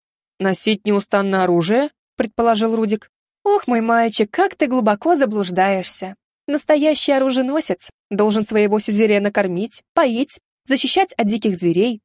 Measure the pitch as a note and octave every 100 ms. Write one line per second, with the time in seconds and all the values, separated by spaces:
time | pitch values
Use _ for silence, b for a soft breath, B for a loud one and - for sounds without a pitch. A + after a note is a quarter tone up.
0 | _ _ _ _ F#3+ F#3 - G#3+ G#3 G3+
1 | - G3+ G3 F#3+ F#3 E3+ E3 A#3 D4 -
2 | _ - A#3 - A#3 G#3+ A3+ A3+ A3 G#3+
3 | - _ _ _ G4+ G4+ - A#3 A3+ A#3
4 | A#3 A3 G#3+ - F#4+ - C#4+ B3+ G#3+ G#3
5 | D#4+ E4+ C4 G#3 F3+ F3+ F#3+ F#3+ F3+ -
6 | F#3+ G3 _ _ - C#4+ - D4+ D4+ D4+
7 | - C4+ C4+ B3+ C4 D4+ - - - _
8 | _ G3 G#3+ G#3+ G#3 G#3+ G#3 G#3+ A3 G#3
9 | A3 G#3 G3+ G3+ G3 F3 A3+ - _ -
10 | C#4 A3+ C#4+ - _ _ - C4+ C4+ F4+
11 | F#4+ - G#3 A3 A3 F3+ F3 E3+ A#3 A3